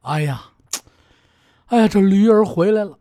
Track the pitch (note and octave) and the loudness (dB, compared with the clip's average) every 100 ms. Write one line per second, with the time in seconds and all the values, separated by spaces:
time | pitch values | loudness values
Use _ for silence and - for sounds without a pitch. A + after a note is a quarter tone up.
0 | - D3+ D3+ B2+ - _ _ - _ _ | -8 -6 -6 -8 -14 _ _ -16 _ _
1 | _ _ _ _ _ _ _ A#3 A3 G3+ | _ _ _ _ _ _ _ 0 2 2
2 | G3 G3 A3 G#3+ G#3+ - F3+ G#3+ G3+ - | 2 2 4 2 0 0 -2 -2 -4 -12